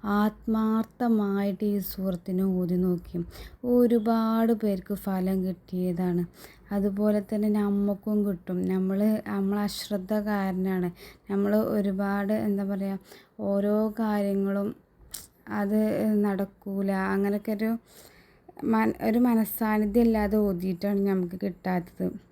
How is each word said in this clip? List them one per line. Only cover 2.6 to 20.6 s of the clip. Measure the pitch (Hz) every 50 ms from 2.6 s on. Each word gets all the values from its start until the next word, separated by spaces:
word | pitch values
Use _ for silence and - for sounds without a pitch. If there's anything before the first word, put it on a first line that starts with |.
| 180 170 180
നോക്കി. | 180 185 185 180 170 - - - 175 170 - - - - - - - -
ഒരുപാട് | 247 247 247 247 233 240 233 208 233 233 226 220 220 226 226 226 226
പേർക്ക് | 233 214 220 208 196 185 185 - 202
ഫലം | 185 - 202 190 185 185 185 190 190
കിട്ടിയതാണ്. | 180 190 175 175 - - 190 180 180 180 175 170 185 180 170 175 175 170 - - - - - - - -
അതുപോലെ | 202 202 196 208 196 202 208 214 208 208
തന്നെ | 202 - 220 208 208 214
നമുക്കും | 208 214 104 101 202 202 - 101 - 190 - 214 214 214
കിട്ടും. | 202 202 190 170 - - 180 180 185
നമ്മൾ, | 185 185 185 190 185 190 196 208 220 214 214 -
നമ്മൾ | 208 208 196 196 196 202 208
അശ്രദ്ധ | 208 202 - - - - 208 196 185 185 214 214
കാരണമാണ്. | 202 214 208 202 196 190 185 185 185 190 190 185 180 175 175 - - - - - _
നമ്മൾ | - 196 196 202 202 208 214 220 -
ഒരുപാട് | 220 208 196 202 190 190 202 196 202 202 202 196 214
എന്താ | 220 226 214 196 196 202
പറയുക, | 196 202 190 196 196 196 190 - - - - - _ _ -
ഓരോ | 214 196 196 202 202 202 208 214 220 220 208
കാര്യങ്ങളും | - 226 214 208 208 202 202 196 196 196 196 196 202 202 220 - - _ _ _ _ - - - - - - _ _ _ -
അത് | 208 208 202 196 214 214 214 214 220 - 214 214 214 208
നടക്കൂല, | 208 208 196 190 196 196 - _ - 202 196 196 196 196 196 190 190
അങ്ങനെയൊക്കെ | 196 196 190 202 202 202 208 208 226
ഒരു | 214 202 220 220 226 226 _ - - - - - - - - _ _ _ _ - _ - -
മൻ-, | - 226 220 220 220 - -
ഒരു | - 220 220 240
മനസ്സാന്നിധ്യം | 247 247 233 226 220 - - - 233 214 214 214 214 208 202 240 233
ഇല്ലാതെ | 233 220 214 208 196 208 214
ഓതിയിട്ടാണ് | 208 202 190 175